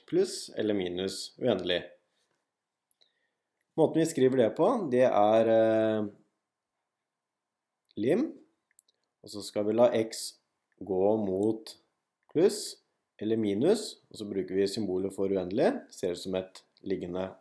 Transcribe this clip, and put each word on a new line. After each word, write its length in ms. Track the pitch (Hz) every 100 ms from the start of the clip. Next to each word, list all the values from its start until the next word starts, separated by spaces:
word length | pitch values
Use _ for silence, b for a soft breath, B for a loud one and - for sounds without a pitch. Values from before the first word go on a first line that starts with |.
| -
pluss 460 | - 190 - -
eller 240 | - 107 104
minus 540 | 90 87 95 95 - -
uendelig. 380 | 127 98 90 87 - - _ _ _ _ _ _ _ _ _ - _ _ _ _ _ _ _
Måten 240 | - 156 160
vi 60 | 160
skriver 380 | 139 131 131
det 20 | 110
på, 140 | - 180 254 170
det 100 | 123 127
er, 420 | 101 104 110 113
eh, 560 | 113 110 110 110 110 104 - _ _ _ _ _ _ _ _ _ _ _ _ _ _ _ _ _ -
lim, 240 | 110 185 311 - _ _ _ _ _ _ _ _
og 160 | -
så 80 | 104 95
skal 180 | 107 104
vi 80 |
la 160 | 113 120 113
x 240 | 110 - - - _ _ _ _
gå 240 | 92 92 98 110
mot 500 | 101 95 104 113 - - _ _ _ _ _
pluss 320 | 147 196 - - - _ _ _ _
eller 240 | 104 113
minus, 540 | 104 101 151 226 - - _
og 100 | -
så 80 | 104
bruker 320 | 98 90 95
vi 80 | 98
symbolet 400 | 117 98 92 95 -
for 80 | 98
uendelig, 480 | 98 90 104 175 - -
ser 240 | - 95
ut 80 | 87
som 160 | 98 92
et 240 | 95 - _ _ 98
liggende 460 | 92 90 90 92 -